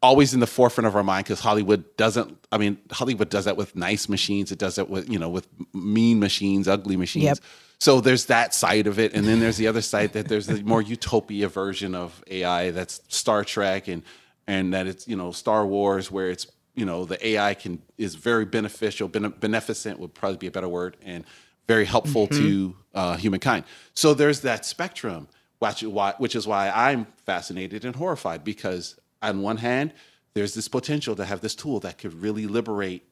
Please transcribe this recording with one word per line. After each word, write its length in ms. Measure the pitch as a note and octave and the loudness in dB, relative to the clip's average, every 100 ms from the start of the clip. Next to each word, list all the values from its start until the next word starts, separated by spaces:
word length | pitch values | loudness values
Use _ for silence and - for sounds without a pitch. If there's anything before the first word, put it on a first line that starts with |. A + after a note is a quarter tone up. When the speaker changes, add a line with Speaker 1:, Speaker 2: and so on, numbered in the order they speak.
Speaker 1:
always 320 | B2+ C3+ C#3 | 8 8 8
in 60 | B2+ | 6
the 80 | A#2+ | 2
forefront 400 | - B2 - A2+ | 6 4 6 2
of 80 | G#2 | 2
our 80 | |
mind 220 | G2 F#2+ G2 | 2 0 0
'cause 140 | G2+ | -2
Hollywood 420 | A#2 G#2+ G2 G#2 D#2+ - | 2 2 4 4 2 2
doesn't, 360 | A2+ A2 A2+ - _ | 2 2 -4 -8 _
I 60 | G#2+ | 0
mean, 200 | G#2 G2+ _ | 0 -2 _
Hollywood 380 | - C3 A#2 G#2+ | -6 -4 0 0
does 140 | G2+ G2 | 0 0
that 120 | G2 | -2
with 180 | G2 - | -2 -4
nice 320 | F2 G#2+ - | -2 -2 -2
machines. 420 | G2 - G2+ G2 | -2 0 -2 -4
It 40 | G2 | -4
does 200 | G2 F2+ | -4 -2
it 120 | G2 | -4
with, 200 | F#2+ F#2+ | -4 -4
you 100 | G#2+ | -4
know, 80 | E2 | -4
with 180 | F2+ - - F2 | -6 -8 -16 -12
mean 460 | G2 F#2+ G#2+ A#2 A2+ | -8 -2 4 6 6
machines, 440 | G2+ - G2 G2 F#2+ | 4 0 0 0 2
ugly 280 | G2 G2+ F#2 | 0 0 -2
machines. 280 | F2+ E3 D3+ | -2 0 2
Speaker 2:
Yep. 120 | C#3 - - _ _ | 2 -4 -20 _ _
Speaker 1:
So 200 | - C3+ | 6 6
there's 260 | B2 B2+ - | 6 2 4
that 260 | A#2 A#2+ | 2 2
side 340 | - - G#2+ G#2 | 0 2 2 2
of 100 | G2+ | 2
it. 140 | A2 | 2
And 140 | G#2+ G#2 | 2 4
then 140 | A2+ | 4
there's 160 | A2+ G#2 | 4 2
the 100 | A2 | 0
other 140 | A2+ | 0
side 320 | G#2+ G#2 G#2 | -2 0 0
that 160 | G#2+ G#2+ | -2 -2
there's 180 | G#2+ G2+ | -2 0
the 160 | A2 | -4
more 180 | G#2 A2+ | 2 2
utopia 680 | G#2+ A#2 - A#2 - G#2 G2+ | 2 -6 0 0 0 -4 -2
version 460 | G2 G2 F#2 G2 F#2 | -2 -4 -4 -6 -6
of 280 | F2 E2 - | -8 -12 -12
A 140 | F#2+ F2+ | -4 0
I 260 | F2 F2+ | 0 0
that's 300 | F2 F2+ - _ | -4 -8 -10 _
Star 340 | - - G#2+ | -4 0 0
Trek 460 | G2+ - G2+ F#2+ F#2+ | 0 -2 0 0 -4
and, 120 | F2 - - _ _ - | -10 -10 -20 _ _ -4
and 260 | G2 F#2+ | -2 0
that 140 | F#2+ F#2 | -2 -4
it's, 220 | F2+ - | -8 -8
you 80 | G#2+ | -8
know, 160 | F2+ | -6
Star 320 | E2+ - G#2+ G2+ | -6 0 2 2
Wars 420 | G2+ G2+ G2 F#2+ | 2 2 0 -2
where 200 | F#2+ F#2 | -4 -4
it's, 180 | F2+ - _ _ - | -4 -10 _ _ -6
you 100 | G#2 | -4
know, 180 | F2 | -4
the 220 | F2+ F#2 A2+ | -6 -4 0
A 100 | G#2+ | 2
I 160 | G2+ | 2
can, 280 | G2 - E2+ _ - | 0 -8 -10 _ -8
is 180 | G#2+ D#2+ | -8 -4
very 300 | A2+ A#2 G#2 | 0 0 2
beneficial, 640 | A#2 G#2 - G#2+ - G2 | -2 -4 -4 -4 -4 -4
bene-, 240 | G#2 G#2 - | -2 -4 -4
beneficent 580 | A2 A2 - G#2+ G#2+ G2+ | -2 -2 -2 -8 -8 -10
would 140 | F2 | -14
probably 240 | - G2 F#2 | -6 -6 -4
be 100 | F#2 | -8
a 40 | |
better 180 | F#2 F2+ | -6 -6
word, 260 | F2 F2+ - | -4 -6 -10
and 220 | G2+ F2 E2 - _ _ - | -16 -16 -16 -20 _ _ 2
very 180 | A2+ G2+ | 2 4
helpful 420 | B2 D3+ C3 G#2 | 2 2 0 2
Speaker 2:
Mm-hmm. 160 | - | 2
Speaker 1:
to, 320 | G#2 G2 F#2+ F2+ _ | 2 2 -2 -6 _
uh, 220 | - F2+ E2+ | -4 -4 0
humankind. 460 | G2+ F#2+ C3+ A2 - - - | 0 0 2 0 -2 -20 -14
So 200 | - D#3+ | 2 4
there's 280 | C#3+ D3 C#3+ | 6 4 2
that 240 | C#3 A2 - | -2 -4 -6
spectrum, 640 | - F3+ - A#2 E2+ D2 _ _ _ | -8 -8 -8 -8 -8 -12 _ _ _
which, 220 | G#2+ G#2 | -4 -4
why, 300 | A2 G#2 G2 G2+ | -6 -2 -2 -2
which 160 | B2 A#2+ | -4 -4
is 100 | G#2 | -2
why 240 | G2+ G2 | 0 0
I'm 380 | G2+ B2+ C3+ A2 _ - | 2 2 2 -4 _ -6
fascinated 580 | F#2 - F2+ F#2 G#2 B2 | -4 -4 -10 -8 -8 -10
and 100 | B2 | -6
horrified, 480 | F3 D3+ G2 E2 | -6 -4 -6 -8
because 520 | D2+ G#2 G#2+ F#2 E2 - _ _ | -8 -8 -6 -6 -8 -16 _ _
on 200 | G#2+ G2 | -4 -2
one 160 | G2 A2 | -2 -2
hand, 360 | A#2+ B2+ D3 - - _ _ - | -2 0 -2 -6 -20 _ _ -4
there's 180 | G2+ | -4
this 140 | A2+ A2 | -4 -4
potential 480 | B2+ B2 D3 C#3+ G2+ | -6 -4 -4 -4 -6
to 100 | F#2+ | -6
have 160 | G2 | -6
this 140 | G#2+ - | -6 -8
tool 240 | D#3 A#2 | -6 -6
that 160 | F#2+ E2+ | -6 -10
could 160 | G#2 E2 | -14 -8
really 240 | G2+ G#2+ G#2+ | -6 -4 -4
liberate 560 | G#2+ A2+ G#2 F#2+ F2+ _ | -4 -4 -4 -6 -8 _